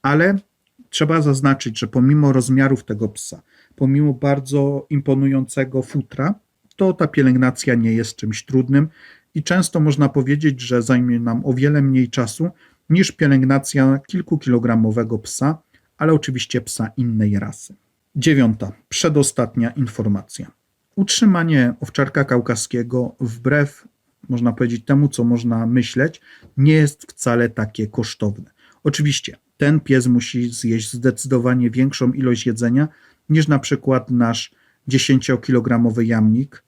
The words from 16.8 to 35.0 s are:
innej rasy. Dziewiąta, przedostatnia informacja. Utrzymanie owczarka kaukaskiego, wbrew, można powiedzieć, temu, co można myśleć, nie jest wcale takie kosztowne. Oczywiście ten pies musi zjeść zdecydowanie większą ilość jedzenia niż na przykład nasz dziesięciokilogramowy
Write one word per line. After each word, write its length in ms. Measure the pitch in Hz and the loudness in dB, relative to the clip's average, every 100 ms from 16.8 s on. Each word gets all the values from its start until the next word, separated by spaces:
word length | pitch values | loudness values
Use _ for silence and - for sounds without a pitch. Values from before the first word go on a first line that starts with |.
| 110 120 | -6 -4
innej 420 | 120 110 104 101 | -2 0 0 0
rasy. 360 | 104 - - - _ _ _ 147 | -4 -12 -20 -20 _ _ _ -2
Dziewiąta, 560 | 160 139 117 110 98 - _ | 2 4 2 0 -8 -12 _
przedostatnia 800 | - 170 147 139 - 117 120 117 | -4 0 2 0 0 -4 -2 -4
informacja. 840 | 131 120 - 110 101 - - - _ _ _ _ - | -4 -6 -4 -2 -2 -6 -18 -18 _ _ _ _ -4
Utrzymanie 760 | 196 - 214 180 165 147 120 117 | -2 2 2 2 2 2 2 -2
owczarka 440 | 139 - 139 147 | -6 -2 -2 0
kaukaskiego, 920 | 139 123 123 113 - 123 120 127 120 - | 0 0 0 -6 -4 -6 -4 -4 -4 -6
wbrew, 680 | 123 117 127 147 143 - - _ _ _ - | -8 -4 0 0 0 -4 -20 _ _ _ -6
można 240 | 123 120 | -2 -2
powiedzieć, 320 | 113 120 117 - | 0 -4 -4 0
temu, 220 | 139 143 | 2 2
co 160 | - | 0
można 440 | 120 120 117 113 113 | 0 0 0 -2 0
myśleć, 540 | 123 113 123 151 - _ - - - | 0 0 -2 -2 -4 _ -20 -12 2
nie 160 | 143 | 4
jest 380 | 156 147 - - | 6 2 -2 -20
wcale 380 | - 127 117 120 | -6 -2 0 0
takie 380 | 113 107 - 107 | -2 -6 -6 -6
kosztowne. 640 | - 110 - 104 104 - _ _ _ | -4 -8 -4 -6 -6 -16 _ _ _
Oczywiście 540 | 151 143 147 143 - - _ _ | -4 0 -2 -2 -8 -18 _ _
ten 220 | 143 156 | 2 2
pies 280 | - 131 123 | 2 2 4
musi 420 | 120 120 127 120 | 2 0 -6 -6
zjeść 440 | 117 117 113 110 | -4 -2 -2 -4
zdecydowanie 760 | 123 127 123 135 131 123 127 120 | -2 -2 -2 -2 -2 0 0 0
większą 420 | 120 135 - 127 | 0 -2 0 -2
ilość 340 | 139 131 117 123 | 0 -2 0 -2
jedzenia 420 | 113 120 127 156 _ _ _ - | -2 0 0 0 _ _ _ 0
niż 180 | 156 156 | 0 2
na 120 | 139 | 0
przykład 520 | - 135 - 131 123 | 0 -4 0 -2 0
nasz 440 | 123 117 117 - _ _ _ - | 0 0 -2 -8 _ _ _ -2
dziesięciokilogramowy 1160 | 127 | -2